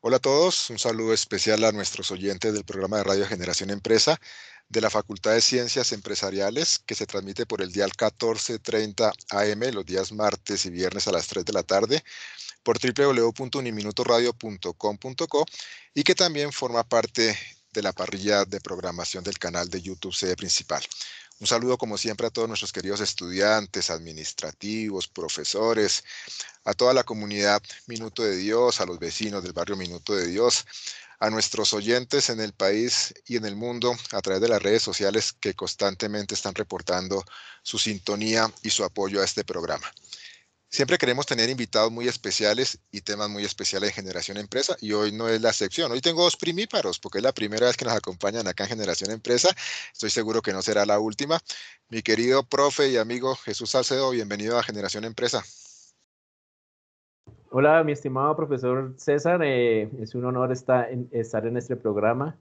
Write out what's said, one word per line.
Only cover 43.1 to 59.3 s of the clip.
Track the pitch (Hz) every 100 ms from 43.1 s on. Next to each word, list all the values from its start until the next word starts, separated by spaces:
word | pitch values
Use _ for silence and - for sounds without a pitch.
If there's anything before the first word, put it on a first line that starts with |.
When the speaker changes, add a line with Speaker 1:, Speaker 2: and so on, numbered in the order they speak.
| 104 104
Speaker 1:
muy | 104 101
especiales | - 98 95 101
en | 104
Generación | 95 90 85 101
Empresa, | 101 127 143 180
y | 110
hoy | 104 104
no | 107 113
es | 113
la | 113
excepción. | 104 98 - 160
Hoy | 123
tengo | 170 165
dos | 175 -
primíparos, | 170 170 220 214 113 87
porque | - 98
es |
la | 123
primera | - 107 107 123
vez | 120
que | 123
nos |
acompañan | 113 - 90 101 113 104
acá | 90 98
en |
Generación | 113 101 82 98
Empresa. | 110 117 120 175 185 - - -
Estoy | - 110
seguro | 120 110 113
que | 107
no | 95
será | 95 104 101
la | 104
última. | 110 107 143 165 - - - - _
Mi | 113
querido | 110 107 120 135
profe | 127 135 143 135 139
y | 123
amigo | 110 123 131 127
Jesús | - 104 117
Salcedo, | 131 123 131 135
bienvenido | 123 104 104 107 117
a |
Generación | 113 104 98 104 110
Empresa. | 110 120 120 - - - - - _ _ _ _ _ _ _ _ _ _ _ _ _ - - _
Speaker 2:
Hola, | 127 147 160 156
mi |
estimado | 143 143 131 143 156
profesor | 156 135 127 127 131 131
César. | - 147 160